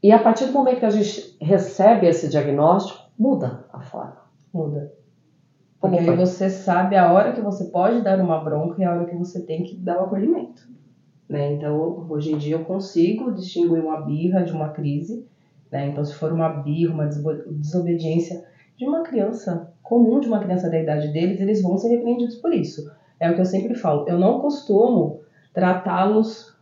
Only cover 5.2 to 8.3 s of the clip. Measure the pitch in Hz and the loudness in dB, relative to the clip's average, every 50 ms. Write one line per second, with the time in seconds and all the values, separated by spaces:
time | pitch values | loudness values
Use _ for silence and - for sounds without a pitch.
5.2 | _ _ _ _ _ _ _ _ _ _ _ _ - 190 180 175 170 165 170 170 | _ _ _ _ _ _ _ _ _ _ _ _ -2 0 2 2 2 2 4 4
6.2 | 185 180 - - 196 190 185 - - 196 175 180 185 196 196 190 180 170 170 190 | 2 2 0 0 -2 -2 -2 -4 -2 0 0 2 2 2 4 4 6 6 6 6
7.2 | 214 - 247 233 214 202 196 196 185 165 - 175 180 208 240 240 208 196 190 190 | 4 4 0 -2 -4 -4 -4 -6 -8 -6 -2 0 0 2 2 0 2 2 2 2
8.2 | 190 175 | 2 2